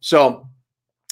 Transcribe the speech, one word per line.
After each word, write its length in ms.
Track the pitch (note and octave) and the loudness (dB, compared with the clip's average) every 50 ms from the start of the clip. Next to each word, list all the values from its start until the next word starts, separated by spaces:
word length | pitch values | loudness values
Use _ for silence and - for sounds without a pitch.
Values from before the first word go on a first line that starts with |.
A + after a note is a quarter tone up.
So 460 | - - - D3+ C#3 B2+ A#2+ - - - - _ _ _ _ _ _ _ _ _ _ - | -6 -2 2 2 2 2 0 -4 -12 -20 -20 _ _ _ _ _ _ _ _ _ _ -20